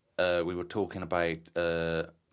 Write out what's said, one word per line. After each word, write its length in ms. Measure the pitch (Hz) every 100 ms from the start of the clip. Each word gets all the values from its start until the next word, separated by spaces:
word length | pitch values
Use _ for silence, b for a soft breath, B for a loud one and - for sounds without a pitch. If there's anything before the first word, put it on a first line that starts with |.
| _ -
uh, 240 | 90 87 85
we 100 | 90
were 80 |
talking 380 | 87 110 90 98
about, 380 | 87 87 85 82 -
uh, 500 | 87 85 85 82 82 85 - _